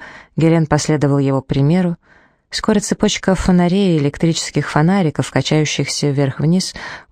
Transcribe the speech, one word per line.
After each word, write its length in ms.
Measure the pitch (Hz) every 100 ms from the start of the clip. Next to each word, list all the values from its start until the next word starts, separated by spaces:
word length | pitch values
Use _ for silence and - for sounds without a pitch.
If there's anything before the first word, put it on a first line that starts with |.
| - - - -
Гелен 300 | 160 165 156
последовал 540 | 147 - 151 143 139
его 220 | 139 135
примеру. 560 | - 135 143 180 180 170 _ _ _ _ -
Вскоре 300 | - - 208
цепочка 560 | - - 208 - - 185
фонарей 600 | - 180 175 190 196 160
и 40 |
электрических 720 | 143 - 165 160 - 151 143
фонариков, 600 | 151 160 202 160 - 131
качающихся 800 | 135 - 151 147 - 139 - 147
вверх-вниз, 640 | 139 139 - 147 185 - - - - -